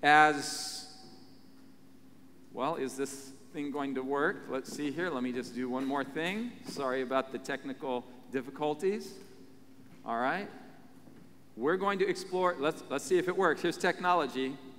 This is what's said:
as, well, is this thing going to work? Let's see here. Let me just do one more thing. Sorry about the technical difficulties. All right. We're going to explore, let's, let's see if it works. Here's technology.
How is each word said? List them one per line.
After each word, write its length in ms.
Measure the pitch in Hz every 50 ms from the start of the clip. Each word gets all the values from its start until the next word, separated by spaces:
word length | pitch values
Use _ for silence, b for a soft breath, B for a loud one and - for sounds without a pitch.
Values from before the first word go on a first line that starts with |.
| -
as, 840 | 143 147 151 151 151 151 143 135 - - - - - - - - - - - - - - - - - - - - - - - - - - - - - - - - - - - - - - - - -
well, 240 | - 117 123 143 165
is 220 | - 135 131 131 131
this 340 | 139 135 - - - - 135 - - - -
thing 180 | - 147 147
going 240 | 131 143 139 139 139
to 80 | 131 131
work? 440 | 131 143 139 143 170 202 - - -
Let's 220 | 127 135 131 -
see 200 | - 131 147 147
here. 180 | 135 143 175 185
Let 140 | 160 127 123
me 80 | 127
just 240 | 123 127 120 92 92
do 140 | 117 127 127
one 160 | 123 127 131
more 180 | 135 139 143 135
thing. 480 | 135 - 156 160 175 190 214 233 240 233 - - -
Sorry 340 | - - 143 131 127 131
about 300 | 131 123 135 135 131 -
the 80 | - 117
technical 680 | - - 143 135 - 139 131 - - 139 127 123 120 B B B B -
difficulties. 840 | 113 135 123 131 139 - 151 151 151 147 - 190 202 226 220 - - - - - - - - - - - - - - - - - - - -
All 120 | 113 117 117
right. 300 | 123 131 156 185 202 208 - - - - - - - - - - - - - - - - - - - - -
We're 220 | - 113 147 175 190
going 220 | 196 196 202 190
to 80 | 185 202
explore, 480 | 180 - - - - 180 185 180 175 135
let's, 240 | 139 151 160 - - -
let's 160 | - 139 -
see 120 | 139 185 180
if 100 | 165 180
it 80 | 180
works. 260 | 175 190 175 147 -
Here's 160 | - 175 160 -
technology. 800 | - 185 170 - 185 180 180 175 151 135 120 127 131 131 139 135 - - -